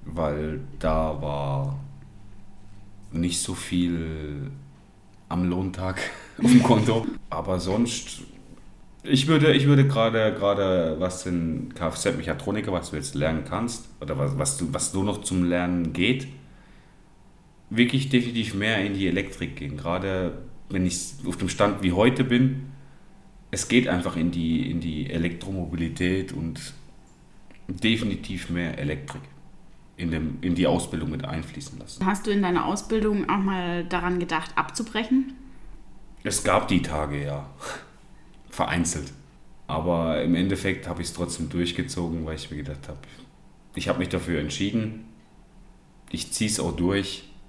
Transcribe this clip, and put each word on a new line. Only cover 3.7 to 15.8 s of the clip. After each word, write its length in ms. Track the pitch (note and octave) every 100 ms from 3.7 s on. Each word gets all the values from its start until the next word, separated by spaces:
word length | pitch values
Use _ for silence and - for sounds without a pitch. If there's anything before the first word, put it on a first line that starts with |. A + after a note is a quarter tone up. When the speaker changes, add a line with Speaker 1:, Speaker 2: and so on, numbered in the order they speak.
| F2+ F2 E2+ D#2+ D#2 D2+ C#2+ C#2 - - - - - - - -
Speaker 1:
am 200 | F2 F2+
Lohntag 500 | F2 F#2+ F#2 F#2 F#2 - -
<laughs> 220 | - -
auf 80 | A#2
dem 120 | B2
Konto. 420 | A#2+ A2+ G#2+ A2+ A2 - -
Aber 300 | D#2+ F2+ F#2
sonst, 640 | E2+ G2+ A#2 - - - - - - - - - - -
ich 240 | - B2+ C#3
würde, 260 | D#3 D#3
ich 120 | C#3 C#3
würde 200 | C#3+ C3+
gerade, 460 | B2+ A2+ A2+ A2
gerade 640 | F#2 G2 G2+ G2 F#2 E2 D#2
was 240 | F2+ F2+
den 500 | - F2 E2 D#2 -
Kfz-Mechatroniker, 1000 | - E2 D#2 G2+ - E2+ - - G#2 G#2+
was 200 | F2+ E2
du 40 | D#2
jetzt 200 | C#2 C#2+
lernen 280 | D2+ D#2+ C#2
kannst, 420 | F#2 A#2 - - -
oder 180 | C#2+ C#2+
was, 200 | G2 C2+
was 200 | C#2 -
du, 140 | E2+
was 200 | C#2+ -
nur 100 | G2
noch 180 | G2+ F#2
zum 200 | - F#2
Lernen 480 | F2 F2 F2+ F2